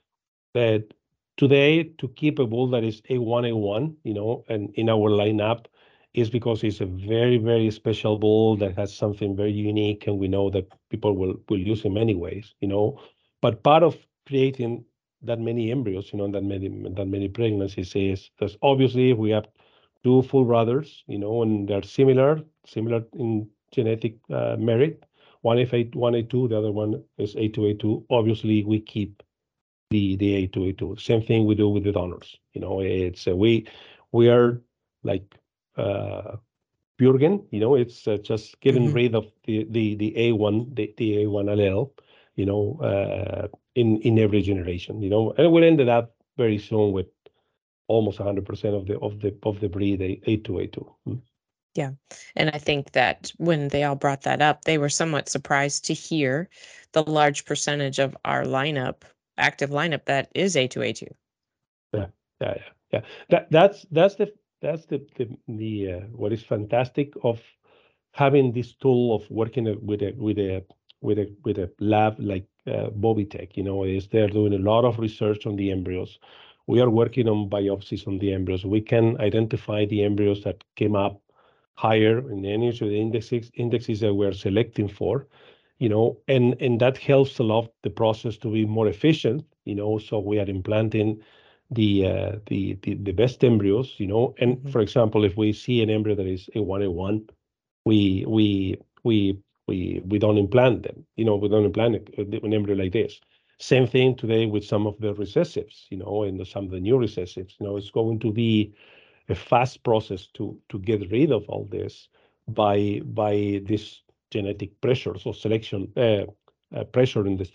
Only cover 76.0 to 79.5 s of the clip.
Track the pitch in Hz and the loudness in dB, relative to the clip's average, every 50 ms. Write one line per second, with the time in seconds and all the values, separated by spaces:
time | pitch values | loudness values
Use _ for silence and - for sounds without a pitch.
76 | 98 107 - _ _ - - - - - _ _ - - 110 117 127 120 110 113 | -8 -10 -16 _ _ -20 -20 -20 -20 -20 _ _ -4 2 4 4 4 6 4 4
77 | 117 117 - 127 113 113 104 107 104 98 104 101 101 98 98 98 98 - 110 95 | 2 2 2 0 0 2 0 0 -2 -2 -2 0 0 0 -2 -4 -6 -10 -10 -10
78 | - 101 98 95 101 98 95 95 92 92 92 90 92 95 104 110 107 - 123 117 | -8 -6 -6 -4 -2 -2 -2 -2 -2 -2 -4 -4 -2 0 0 0 0 2 2 4
79 | 113 113 117 - 107 104 110 110 113 113 | 4 4 2 0 -2 0 0 0 0 0